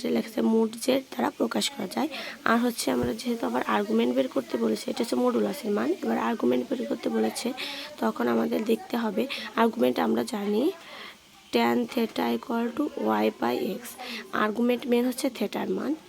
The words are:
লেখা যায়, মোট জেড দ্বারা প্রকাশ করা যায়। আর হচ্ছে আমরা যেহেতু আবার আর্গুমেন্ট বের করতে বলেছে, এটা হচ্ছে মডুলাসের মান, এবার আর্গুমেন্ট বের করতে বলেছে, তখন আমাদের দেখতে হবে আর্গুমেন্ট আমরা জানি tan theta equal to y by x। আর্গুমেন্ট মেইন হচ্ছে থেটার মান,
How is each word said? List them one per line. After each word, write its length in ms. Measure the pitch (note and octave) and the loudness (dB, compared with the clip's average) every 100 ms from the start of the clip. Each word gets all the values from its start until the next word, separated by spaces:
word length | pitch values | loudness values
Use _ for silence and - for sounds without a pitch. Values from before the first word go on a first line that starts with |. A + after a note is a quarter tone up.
| A#3+ A#3 | 0 0
লেখা 140 | - | 0
যায়, 120 | - A3+ | 0 4
মোট 180 | A3+ A3 A3+ - | 4 2 0 0
জেড 160 | C4+ C4 | 0 0
দ্বারা 160 | - B3+ - | -2 -2 0
প্রকাশ 260 | A3+ A3 - | -2 0 -2
করা 140 | - F#3+ - | -4 -6 -2
যায়। 140 | C#4+ - - - - | -2 -4 -10 -2 2
আর 60 | A#3 A#3+ | 4 2
হচ্ছে 200 | A#3 C#4 B3+ | 0 0 0
আমরা 160 | B3 A3+ | 0 -2
যেহেতু 220 | B3 A#3 B3 | -2 -2 0
আবার 140 | A#3+ - G#3+ | 0 2 2
আর্গুমেন্ট 360 | G3+ A3+ A#3 B3+ | 2 2 4 2
বের 100 | B3+ C4+ | 0 -2
করতে 200 | A#3 A#3 | -2 0
বলেছে, 220 | A3+ G#3+ - | 0 0 -2
এটা 100 | A3+ | -4
হচ্ছে 140 | A#3 B3 | 0 2
মডুলাসের 480 | B3 A#3 G#3 G3 A3 G#3 | 2 2 0 -2 -2 0
মান, 120 | B3+ F#4 | 0 0
এবার 140 | A3+ A3+ A3+ | 0 0 0
আর্গুমেন্ট 340 | A#3 B3 B3+ A#3+ | 0 2 2 0
বের 120 | C4 A3+ | -2 -2
করতে 180 | B3+ C4 A3+ | -4 0 0
বলেছে, 320 | A3 - A#3 - - - - - | 0 0 -4 -4 -8 -8 -12 -4
তখন 240 | A3+ G#3+ A#3+ A#3 | -2 0 0 2
আমাদের 240 | A#3 A#3+ A3 | 2 0 2
দেখতে 240 | A3+ - A#3+ | 0 0 -2
হবে 200 | A3+ G3+ C4 - A3 - | -2 -2 -2 -4 -4 2
আর্গুমেন্ট 360 | A3+ A#3 B3 B3 A#3+ | 2 4 2 2 2
আমরা 160 | A3+ A#3 | 2 0
জানি 300 | G#3+ G3+ G#3 D4+ F#4+ - - - - - - - | -2 0 2 2 0 -8 -16 -16 -18 -20 -20 0
tan 240 | A#3 A#3 A#3 A#3 | 2 4 2 0
theta 320 | A#3+ A3+ - A#3+ A#3 | 0 0 0 0 -2
equal 280 | - A#3 A#3 A#3 | -2 -2 -2 -2
to 60 | D4 - A3 G#3+ | -2 0 0 2
y 20 | A3 - | 2 2
by 140 | A#3 B3 A3 G#3 | 0 0 -2 -4
x। 20 | - - B3 A3+ F#3+ - | -8 -12 -10 -10 -4 0
আর্গুমেন্ট 400 | G#3+ G#3+ A#3+ A#3+ A#3+ | 0 2 2 2 2
মেইন 120 | A#3+ B3+ | 2 2
হচ্ছে 180 | B3 C#4 - | 0 -2 -2
থেটার 300 | G3+ - G3+ F#3+ | -2 -2 -2 -2
মান, 140 | A#3 D#4 | -2 -4